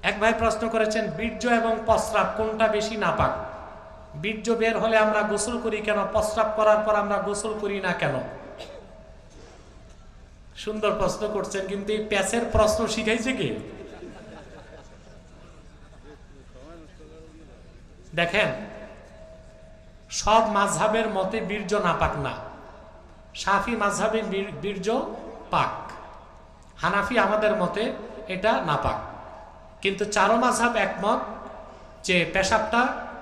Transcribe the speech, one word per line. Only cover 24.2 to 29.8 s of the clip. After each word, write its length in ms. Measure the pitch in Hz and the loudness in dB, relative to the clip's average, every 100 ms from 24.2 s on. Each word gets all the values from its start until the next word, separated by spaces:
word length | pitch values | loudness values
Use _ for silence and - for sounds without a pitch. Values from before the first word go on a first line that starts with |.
বীর-, 380 | 196 190 202 139 | 0 -4 -4 -6
বীর্য 520 | 185 190 180 247 - - - - - | -6 -2 0 0 -2 -8 -12 -14 -2
পাক, 400 | 165 123 - - - - - - - - - - - | 0 0 -2 -10 -14 -16 -18 -20 -20 -20 -20 -20 -4
হানাফি 420 | 165 202 202 240 | 0 0 0 0
আমাদের 380 | 190 214 214 185 | 2 2 2 0
মতে 360 | 175 - 269 - - - - | -2 -2 -4 -6 -12 -14 -8
এটা 320 | 185 208 254 | -2 0 0
নাপাক। 340 | 170 143 135 - - - - - - - - - | 0 0 0 -4 -8 -14 -16 -18 -18 -20 -20 -4